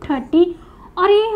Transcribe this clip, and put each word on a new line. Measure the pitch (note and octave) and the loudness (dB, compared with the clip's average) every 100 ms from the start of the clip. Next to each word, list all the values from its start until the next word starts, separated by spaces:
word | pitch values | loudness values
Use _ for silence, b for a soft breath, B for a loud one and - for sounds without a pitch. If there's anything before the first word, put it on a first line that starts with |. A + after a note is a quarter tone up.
| - | -6
थर्टी, | C#4 A#3 D#4+ F4 E4+ B B B - | -6 -2 0 0 -2 B B B -4
और | G4 | 2
ये | G#4 A4 | 2 2